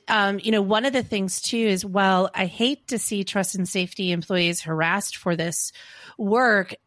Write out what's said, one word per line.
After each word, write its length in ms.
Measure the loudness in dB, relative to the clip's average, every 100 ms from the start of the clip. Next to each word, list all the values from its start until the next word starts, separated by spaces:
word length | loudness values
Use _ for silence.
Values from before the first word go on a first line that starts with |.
| 0
um, 320 | 2 2 0
you 100 | 0
know, 120 | 2
one 220 | 2 2 2
of 80 |
the 100 | 0
things 380 | -2 -2 -2 -4
too 160 | -4 0
is, 280 | 2 0 0
well, 460 | 2 4 4 2
I 140 | 0 -4
hate 400 | 0 -2 -2 -4
to 100 | -4
see 260 | -2 -2
trust 300 | -2 -2 -2
and 160 | -2 -2
safety 420 | -2 -4 -4 -2
employees 500 | -2 0 0 2 0
harassed 540 | -4 0 0 0 -2 -4
for 180 | -2 -2
this 380 | -2 -4 -6 -8 -20 -20 -20 -6
work. 560 | 0 2 4 4 0 -8